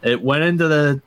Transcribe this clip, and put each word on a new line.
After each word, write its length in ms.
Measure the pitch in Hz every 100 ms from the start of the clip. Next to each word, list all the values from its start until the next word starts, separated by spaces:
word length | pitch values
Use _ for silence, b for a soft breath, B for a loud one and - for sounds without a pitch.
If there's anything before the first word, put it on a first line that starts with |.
It 200 | 117 120
went 220 | 127 143
into 220 | 170 175 160
the, 360 | 151 147 139